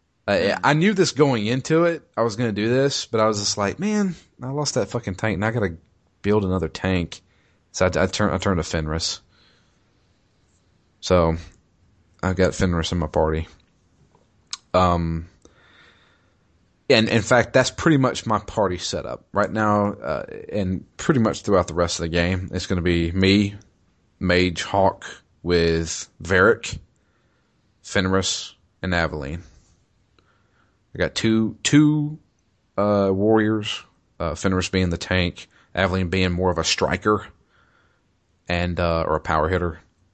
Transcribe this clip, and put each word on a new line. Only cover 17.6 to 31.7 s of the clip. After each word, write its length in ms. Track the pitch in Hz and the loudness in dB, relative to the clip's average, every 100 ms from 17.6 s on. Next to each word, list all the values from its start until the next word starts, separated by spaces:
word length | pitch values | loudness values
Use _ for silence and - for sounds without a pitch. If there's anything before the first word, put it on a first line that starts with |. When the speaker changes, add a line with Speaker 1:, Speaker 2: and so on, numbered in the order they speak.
| 127 | 0
Speaker 1:
pretty 260 | - 165 143 | 0 2 4
much 280 | 127 - 113 | 2 -2 -4
my 120 | 104 | -4
party 400 | - - 98 87 | -2 -2 -2 -2
setup 460 | - 85 60 62 _ | -6 -8 -8 -12 _
right 180 | 98 98 | -2 -2
now, 420 | 104 107 104 101 | 0 2 2 0
uh, 320 | - 57 76 - - - | -4 -6 -6 -8 -14 -8
and 320 | 104 92 92 - - | -4 -2 -4 -8 -6
pretty 240 | - 139 | 0 2
much 220 | 110 - | 2 -2
throughout 260 | - 98 87 | 2 2 2
the 60 | |
rest 240 | 80 85 - | 0 -2 -2
of 40 | |
the 40 | 85 | -2
game. 400 | 85 85 95 95 | 0 0 -2 -4
It's 140 | 90 - | -8 -4
gonna 140 | 90 | -2
be 300 | 85 85 82 | 2 0 0
me, 440 | 92 95 101 101 101 - _ _ _ _ _ | 2 4 4 2 -4 -20 _ _ _ _ _
Mage 440 | 90 90 90 82 | 0 2 2 -2
Hawk, 420 | - 98 95 - - - _ _ | -2 2 2 0 -12 -20 _ _
with 640 | 82 87 85 82 82 - - _ | 0 2 2 0 -2 -8 -12 _
Varric, 560 | 85 92 104 - - - - _ _ _ _ _ _ _ _ _ | 0 4 4 2 -4 -12 -14 _ _ _ _ _ _ _ _ _
Fenris, 720 | - 101 92 95 95 - - - _ _ | -4 -2 2 0 0 -6 -10 -18 _ _
and 100 | 95 | -2
Aveline. 480 | 87 80 78 69 87 - - _ _ _ _ _ _ _ _ _ _ _ _ _ | 0 -2 -4 -8 -10 -14 -20 _ _ _ _ _ _ _ _ _ _ _ _ _
I 40 | - | -4
got 160 | 87 | -4
two, 420 | - 113 110 110 - | 0 0 2 0 -4
two, 560 | - | 2